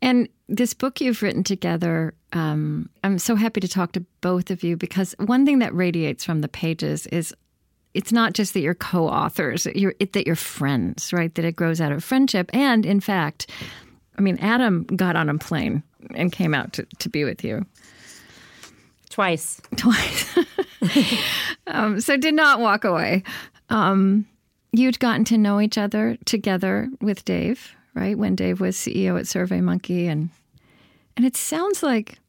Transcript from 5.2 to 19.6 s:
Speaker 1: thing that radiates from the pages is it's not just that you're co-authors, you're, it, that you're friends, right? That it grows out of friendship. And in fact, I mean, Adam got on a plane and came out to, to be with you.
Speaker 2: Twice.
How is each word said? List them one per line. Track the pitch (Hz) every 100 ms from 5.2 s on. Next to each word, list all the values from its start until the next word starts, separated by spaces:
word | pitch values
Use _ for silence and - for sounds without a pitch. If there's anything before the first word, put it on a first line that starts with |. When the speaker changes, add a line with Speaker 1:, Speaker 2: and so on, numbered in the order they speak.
| 208 254 277
Speaker 1:
thing | 269
that | 220 175
radiates | 180 165 151 - -
from | 160
the | 147
pages | - 165 160 147 147 -
is | 170 156 - _ _ _ _ _
it's | - -
not | 233 226
just | 185 196
that | 190
you're | 151 175
co-authors, | - 180 160 - - - 147 151 - -
you're, | 196 -
it, | 196
that | 202 -
you're | 160
friends, | - - 139 131 87 - -
right? | 175 165 -
That | 165
it | 165
grows | 165 165
out | 151
of | 143
friendship. | - 262 269 190 180
And | 240 277 226 180
in | 202
fact, | 196 190 151 - - - - - - _ _ -
I |
mean, | 196 -
Adam | 208 240 240 175
got | - 185 185 165
on | 156
a | 151
plane | - 165 - 147 - _ - -
and | 175
came | - 170
out | 139 -
to, | - - -
to | -
be | 147
with | 135 -
you. | - - 190 _ - - - - - - - - - _ _ _ -
Speaker 2:
Twice. | - 190 160 - -